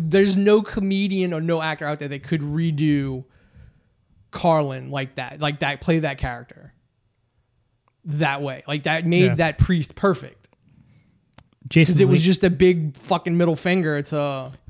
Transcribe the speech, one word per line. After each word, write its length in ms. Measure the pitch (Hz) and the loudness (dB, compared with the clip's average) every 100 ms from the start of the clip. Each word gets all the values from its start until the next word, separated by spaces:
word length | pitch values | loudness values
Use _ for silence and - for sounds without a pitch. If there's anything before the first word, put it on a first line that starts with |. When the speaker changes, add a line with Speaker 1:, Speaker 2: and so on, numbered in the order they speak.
| 160 | 0
Speaker 1:
there's 240 | 190 196 190 | 2 2 2
no 260 | 202 214 | 4 4
comedian 720 | 214 214 196 196 202 190 180 | 2 -4 -2 0 0 -2 -2
or 60 | 160 | -2
no 180 | 165 165 | -2 -2
actor 240 | 160 151 147 | -4 -4 -6
out 120 | 151 | -6
there 100 | 143 | -8
that 140 | 139 | -8
could 180 | - 160 | -4 -4
redo 840 | 147 151 165 147 151 143 135 131 - _ _ - - _ _ _ _ _ _ | -2 -2 -2 0 2 2 -2 -8 -12 _ _ -20 -20 _ _ _ _ _ _
Carlin 600 | - 175 156 143 131 131 | -2 2 2 0 -6 -8
like 260 | 139 135 - | -8 -8 -10
that, 240 | 123 147 | -12 -6
like 200 | 151 147 | -6 -4
that, 200 | 143 143 | -4 -4
play 160 | - 165 | 0 0
that 180 | 151 139 | -2 -6
character 560 | 131 120 120 - 143 _ _ _ _ _ _ _ _ _ _ _ _ _ 165 | -8 -10 -16 -20 -20 _ _ _ _ _ _ _ _ _ _ _ _ _ -8
that 340 | 147 147 143 | -2 -2 -2
way. 220 | 143 131 - | -6 -8 -6
Like, 180 | 147 | -4
that 200 | 151 160 | -2 -2
made 200 | 170 175 185 | 2 4 4
Speaker 2:
Yeah. 80 | 165 | 2
Speaker 1:
that 220 | 160 - | 0 2
priest 360 | - 175 139 | 2 0 -2
perfect. 540 | - 202 160 127 - _ _ _ _ _ _ _ _ _ - - _ - | -2 0 0 -6 -20 _ _ _ _ _ _ _ _ _ -20 -20 _ 0
Speaker 2:
Jason 260 | 165 165 | 4 6
Speaker 1:
'Cause 60 | 160 | 6
it 80 | 190 | 6
was 120 | 160 | 4
Speaker 2:
Lee 60 | 175 | 4
Speaker 1:
just 180 | 185 | 2
a 60 | 185 | 2
big 460 | 139 185 175 156 - | 4 4 4 -2 -6
fucking 400 | - 175 180 170 | -4 -2 0 0
middle 200 | 170 156 | 2 0
finger 440 | 180 185 156 147 | 0 0 0 -2
to 520 | 147 151 147 135 131 - | -2 -4 -2 -6 -10 -16